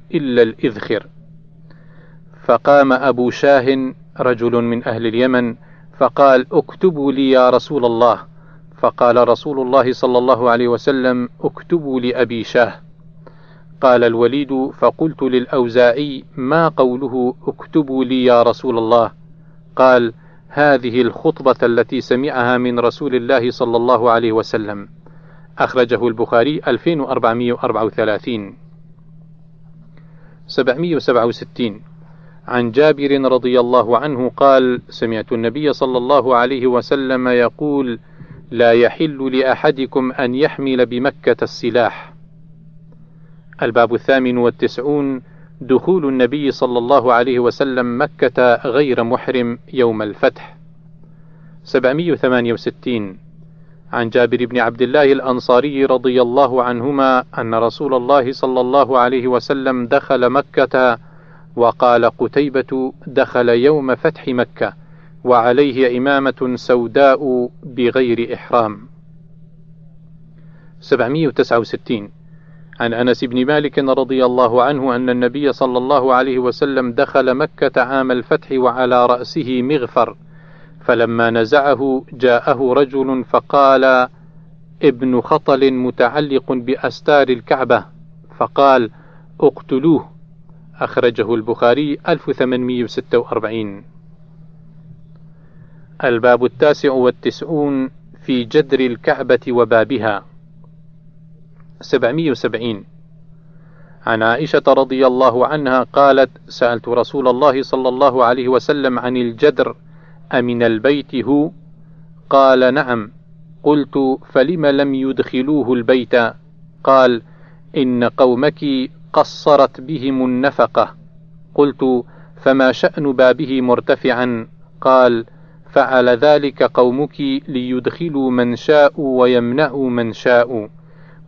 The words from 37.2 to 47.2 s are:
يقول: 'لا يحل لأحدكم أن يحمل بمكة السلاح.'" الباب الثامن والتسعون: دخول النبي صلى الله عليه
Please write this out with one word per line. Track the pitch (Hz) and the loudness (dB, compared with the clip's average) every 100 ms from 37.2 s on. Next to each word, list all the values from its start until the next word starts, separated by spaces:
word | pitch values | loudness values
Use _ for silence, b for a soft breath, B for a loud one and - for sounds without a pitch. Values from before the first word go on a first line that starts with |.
| 127 | 0
يقول: | 123 120 - 151 139 127 113 B B B B B | 0 0 -2 -4 -2 -4 -6 B B B B B
'لا | 117 117 | 0 4
يحل | 117 117 - 160 139 135 131 | 4 2 0 -6 -4 -4 -2
لأحدكم | 131 120 151 135 127 143 127 | -2 0 -2 -2 -4 -4 -4
أن | 127 127 127 | -4 -4 -2
يحمل | 151 - 139 127 120 | -4 -4 -4 0 0
بمكة | 120 135 - - 117 | 0 -4 -2 -2 -2
السلاح.'" | 113 - 123 113 110 - - - - - - - - - - - b b b b b - | -2 -6 -4 0 -2 -4 -18 -20 -20 -20 -20 -20 -20 -20 -20 -20 b b b b b -8
الباب | 123 117 117 | -2 2 2
الثامن | 113 - 135 127 123 | 0 0 0 2 0
والتسعون: | 120 - 120 - 135 147 139 131 b b b b | 0 0 -4 -4 -4 -2 -4 -6 b b b b
دخول | 123 127 - 185 143 | 0 0 2 -2 0
النبي | 131 123 143 143 | 0 0 0 -4
صلى | - 131 120 | -2 -2 -2
الله | 120 139 120 | 2 2 4
عليه | 120 | 2